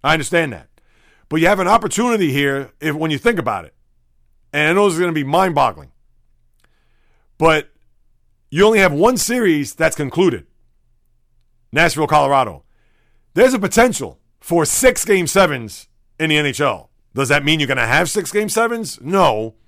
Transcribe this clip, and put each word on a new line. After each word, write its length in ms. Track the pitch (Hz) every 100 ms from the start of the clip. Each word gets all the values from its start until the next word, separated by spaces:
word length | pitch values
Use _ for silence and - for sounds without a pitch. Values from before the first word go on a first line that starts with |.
I 100 | 139
understand 400 | 156 139 170 156
that. 180 | 92 _ _ _ _ _ _ _
But 120 | 160
you 60 | 165
have 140 | 202
an 80 | 180
opportunity 640 | 220 214 - 247 226 165
here 400 | 135 143 139 127 _
if, 160 | 156 151
when 160 | 160
you 60 | 143
think 200 | 233 220
about 260 | 117 101
it. 100 | 78 _ _ _ _ _ _ _ _
And 140 | 143 151
I 60 |
know 140 | 185 202
this 80 |
is 60 | 165
gonna 120 | 180
be 100 | 160
mind-boggling. 720 | 139 165 190 143 127 87 69 _ _ _ _ _ _ _ _ _ _ _ _ _ _ _
But 340 | 160 156 - _ _ _ _ _ _ _ _
you 160 | 151 208
only 140 | 220
have 120 | 190
one 240 | 147 208 254
series 580 | - 247 214 151 139
that's 200 | - 160
concluded. 540 | - 139 160 185 117 - _ _ _ _ _ _ _ _ _ _ _ _
Nashville, 380 | 139 165 156 151
Colorado. 560 | 156 139 139 117 76 _ _ _ _ _ _ _
There's 200 | 165 254
a 60 | 254
potential 580 | 190 - 247 - 107 - _ _
for 240 | - 170
six 400 | 156 - 254 254
game 240 | - 196 165
sevens 580 | 196 180 135 110 - - _ _ _
in 120 | 160
the 60 | 151
N 100 | 147
H 140 | 127
L. 300 | 143 92 - _ _
Does 140 | - 135
that 160 | 143
mean 160 | 143 156
you're 80 | 139
gonna 180 | 131 113
have 240 | 139 170
six 220 | 208 156
game 160 | 208 214
sevens? 520 | 220 226 233 214 -
No. 540 | 127 190 165 110 110 _